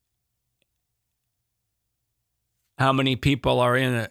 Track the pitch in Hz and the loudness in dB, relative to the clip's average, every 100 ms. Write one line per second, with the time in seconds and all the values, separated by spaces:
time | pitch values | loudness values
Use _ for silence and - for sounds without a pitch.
0 | _ _ _ _ _ _ _ _ _ _ | _ _ _ _ _ _ _ _ _ _
1 | _ _ _ _ _ _ _ _ _ _ | _ _ _ _ _ _ _ _ _ _
2 | _ _ _ _ _ _ _ - 135 135 | _ _ _ _ _ _ _ 0 2 2
3 | 135 127 139 139 - 127 123 123 131 120 | 0 0 0 0 0 0 2 0 0 -2
4 | 110 | -4